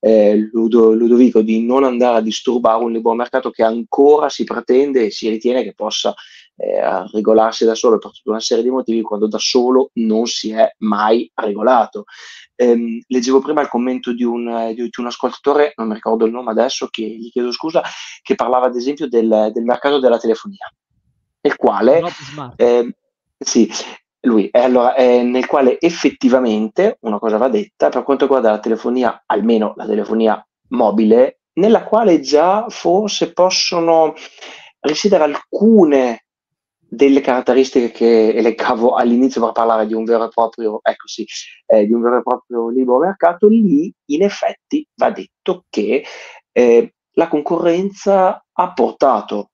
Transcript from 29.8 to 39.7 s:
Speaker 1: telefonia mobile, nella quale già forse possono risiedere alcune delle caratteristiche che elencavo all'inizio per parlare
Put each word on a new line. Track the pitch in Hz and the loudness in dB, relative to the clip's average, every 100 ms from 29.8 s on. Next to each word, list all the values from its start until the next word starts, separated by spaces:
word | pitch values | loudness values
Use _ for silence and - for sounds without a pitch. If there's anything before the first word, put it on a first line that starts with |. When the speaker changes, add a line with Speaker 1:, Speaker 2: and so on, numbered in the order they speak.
| 107 | -6
Speaker 1:
telefonia | 107 104 110 110 107 _ _ _ | -4 -2 0 0 -2 _ _ _
mobile, | 120 110 104 110 113 135 - _ | 0 0 2 4 4 2 -2 _
nella | - 202 214 | -2 2 2
quale | - 214 220 160 | 2 0 2 2
già | 131 147 170 202 233 | 2 2 2 0 -4
forse | - 170 180 214 - 165 | -6 -2 0 -2 -4 -4
possono | - 180 185 - 175 165 165 156 - - _ - - - _ | 0 0 0 -2 -2 2 2 2 -2 -20 _ -20 -20 -20 _
risiedere | - 151 208 190 | -6 -2 2 2
alcune | 151 143 - - 208 220 165 139 127 117 _ _ _ _ _ _ | 2 -2 -8 0 4 6 6 4 0 -4 _ _ _ _ _ _
delle | _ 117 139 135 | _ 2 4 4
caratteristiche | 135 123 123 123 131 135 120 | 2 -2 2 2 2 0 -2
che | - 117 117 110 | 0 2 4 4
elencavo | 113 113 113 - 120 117 | 2 0 0 -4 0 0
all'inizio | - 117 120 131 131 | 2 2 2 2 0
per | 113 | -2
parlare | 117 117 | 0 0